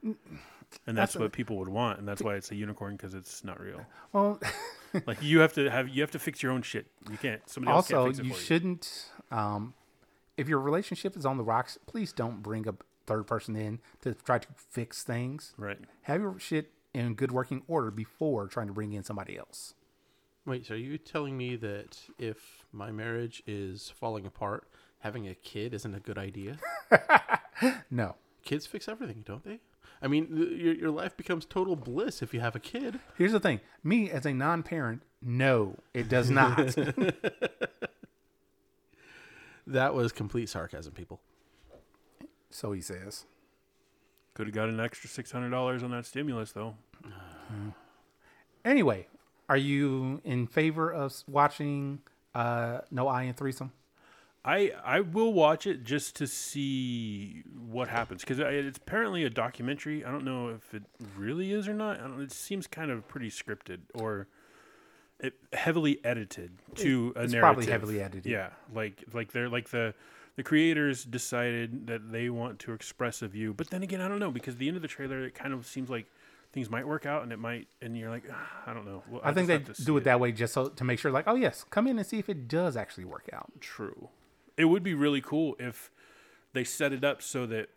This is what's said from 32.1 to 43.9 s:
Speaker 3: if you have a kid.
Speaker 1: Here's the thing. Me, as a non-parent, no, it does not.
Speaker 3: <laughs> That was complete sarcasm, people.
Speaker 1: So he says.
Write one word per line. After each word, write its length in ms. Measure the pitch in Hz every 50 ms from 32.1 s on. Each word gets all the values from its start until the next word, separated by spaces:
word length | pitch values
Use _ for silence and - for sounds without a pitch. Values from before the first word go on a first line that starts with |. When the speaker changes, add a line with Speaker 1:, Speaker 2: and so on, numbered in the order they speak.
| - -
Speaker 3:
if 100 | - 113 -
you 40 | 117
have 160 | 117 120 113
a 40 | -
kid. 400 | - - - 233 277 240 214 254 - - - -
Speaker 1:
Here's 140 | 180 196
the 80 | 226 208
thing. 220 | - 202 139 101 - - - - _
Me, 280 | 147 196 247 214 185
as 160 | - 143 127 151
a 60 | 139
non-parent, 680 | 127 135 151 170 170 156 - 175 160 139 117 113 131 - _ _ _ -
no, 540 | 123 120 123 131 135 131 120 107 98 - - - _ _
it 140 | 123 120 -
does 220 | 127 127 120 123
not. 460 | 135 139 131 127 123 120 147 131 123 -
Speaker 3:
<laughs> 60 | 143 143 143 - 220 190 - - - 196 - - - - - _ - - - _ - - _ _ - - _ _ _ _ _ _ _ _ _ _ _ _ _ _ _ _ _ _ - - - - - - - - - - - - _
That 280 | - 135 131 131 139 -
was 180 | 131 120 113
complete 380 | - - 110 104 - 180 - 104
sarcasm, 440 | - 95 82 - - 76 80 78 -
people. 260 | - 87 - - - _ _ _ _ _ _ _ _ _ - - - - _ _ _ _ _ _ _ - - _ _ _ _
Speaker 1:
So 220 | - - - 110
he 100 | 101 95
says. 440 | - - 95 90 92 98 107 - - _ _ _ _ _ _ _ _ _ _ _ _ _